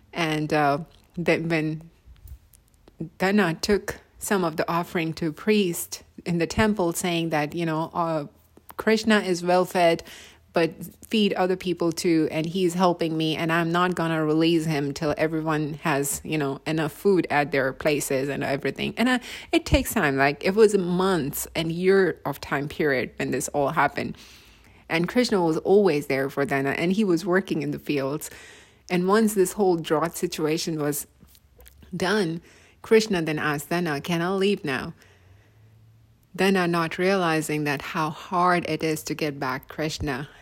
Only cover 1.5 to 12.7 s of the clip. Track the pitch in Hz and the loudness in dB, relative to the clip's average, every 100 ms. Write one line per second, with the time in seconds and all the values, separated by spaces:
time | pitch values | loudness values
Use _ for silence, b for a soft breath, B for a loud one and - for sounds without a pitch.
1.5 | 165 156 156 165 _ - - - - _ | -2 -2 -6 -10 _ -20 -20 -20 -20 _
2.5 | - _ _ _ - 165 - 185 208 180 | -20 _ _ _ -12 -12 -2 2 4 2
3.5 | 160 - 202 - - - - - 202 170 | 0 0 0 -2 -12 -16 -12 -2 0 0
4.5 | 160 165 170 175 185 160 156 165 151 - | -2 -2 -4 -2 -2 -4 -2 -4 -4 0
5.5 | 214 185 170 - - - - - 170 160 | 2 2 -2 -8 -14 -18 -12 -4 -2 -2
6.5 | - 220 208 170 170 180 170 165 156 147 | 0 0 2 0 -2 -2 -2 0 0 -2
7.5 | 160 165 156 160 180 165 160 143 - _ | -2 -2 -2 -4 -4 -2 -2 -6 -12 _
8.5 | _ - - - 220 220 208 185 175 175 | _ -18 -6 0 2 4 2 2 -2 2
9.5 | 180 180 190 170 170 - B B B B | 2 2 2 4 2 -2 B B B B
10.5 | - 165 - 170 - - 226 202 - 185 | 0 0 -2 -16 -16 -4 0 2 2 0
11.5 | 185 185 170 170 160 185 165 156 156 160 | 0 -4 -2 -2 0 2 2 2 -2 -4
12.5 | 185 180 | 0 0